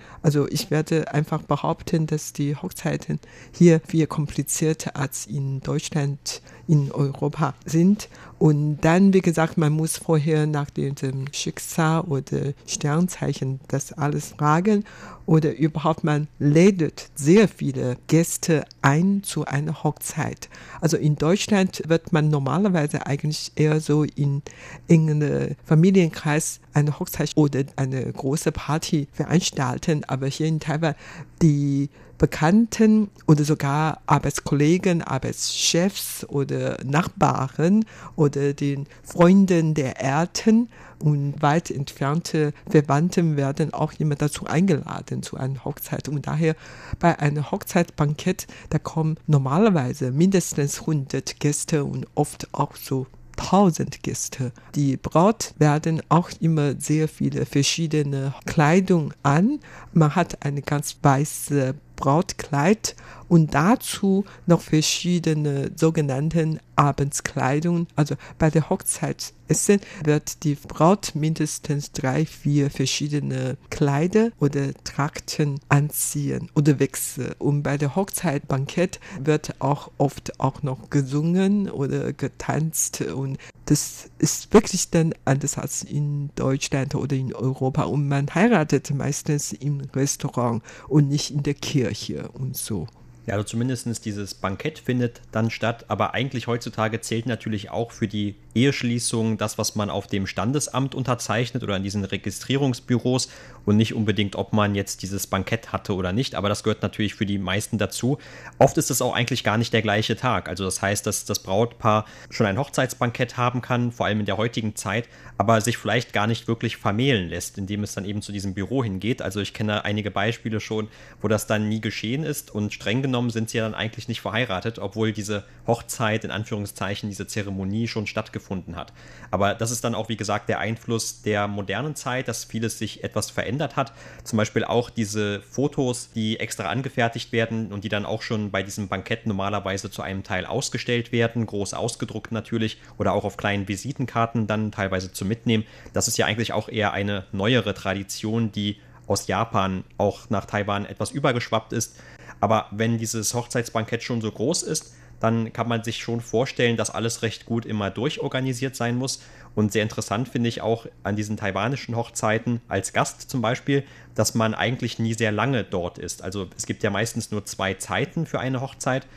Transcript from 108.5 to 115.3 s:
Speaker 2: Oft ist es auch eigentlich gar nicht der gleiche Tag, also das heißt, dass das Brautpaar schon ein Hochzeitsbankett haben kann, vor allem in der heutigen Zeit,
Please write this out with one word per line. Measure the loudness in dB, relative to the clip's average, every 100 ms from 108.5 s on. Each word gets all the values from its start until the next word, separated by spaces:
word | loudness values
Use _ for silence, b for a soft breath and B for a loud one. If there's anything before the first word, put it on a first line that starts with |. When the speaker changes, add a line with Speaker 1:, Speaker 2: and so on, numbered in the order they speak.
| 4
Speaker 2:
Oft | 4 4
ist | 0
es | 0
auch | 0
eigentlich | 0 0 0
gar | 0 2
nicht | 2
der | 0
gleiche | 2 0 0 -2
Tag, | 0 -2 -4
also | -6
das | -4 -2
heißt, | -2 0 -2
dass | -4
das | -4 -6
Brautpaar | -2 0 0 0 2 2 B B B
schon | 0 0
ein | 0
Hochzeitsbankett | -2 -2 -2 -2 -4 -2 -4 -2
haben | -2 -2
kann, | -2 0 -2
vor | -2 0
allem | 0
in | -2
der | -2
heutigen | -2 -2 -4
Zeit, | -4 -4 -4 -4 B B